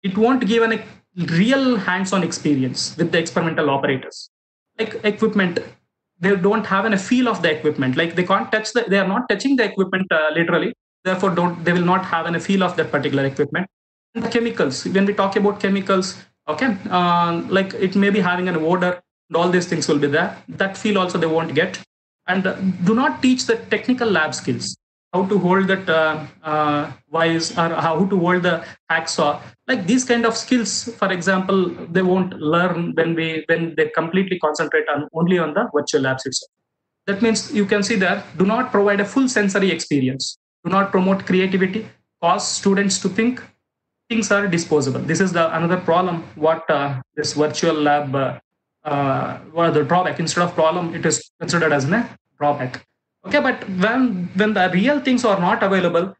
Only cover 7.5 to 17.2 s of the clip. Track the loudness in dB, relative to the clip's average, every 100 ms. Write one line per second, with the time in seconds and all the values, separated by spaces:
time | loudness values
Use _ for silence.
7.5 | 2 0 0 0 0 0 -2 0 0 0
8.5 | -2 0 -2 2 2 2 -2 -2 -2 2
9.5 | 2 2 0 0 0 0 2 2 0 0
10.5 | 0 -2 -6 _ _ -4 0 0 2 0
11.5 | 0 0 2 2 2 0 -4 -2 -4 0
12.5 | 0 2 0 -2 -2 0 0 -2 -2 -2
13.5 | -2 -6 _ _ _ _ -6 -2 0 -2
14.5 | -2 -2 -2 -2 2 2 2 0 2 0
15.5 | 0 0 0 0 0 0 -10 -20 _ -8
16.5 | -2 -2 -2 -2 0 2 2